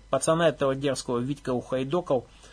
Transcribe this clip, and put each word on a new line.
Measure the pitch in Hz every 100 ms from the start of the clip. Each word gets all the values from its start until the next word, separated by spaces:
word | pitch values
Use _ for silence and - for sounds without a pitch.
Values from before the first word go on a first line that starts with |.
| -
пацана | 135 - 160 170
этого | 151 139
дерзкого | 135 139 127 - 120
Витька | 127 147 -
ухайдокал. | 123 - 131 131 175 170 135 - - -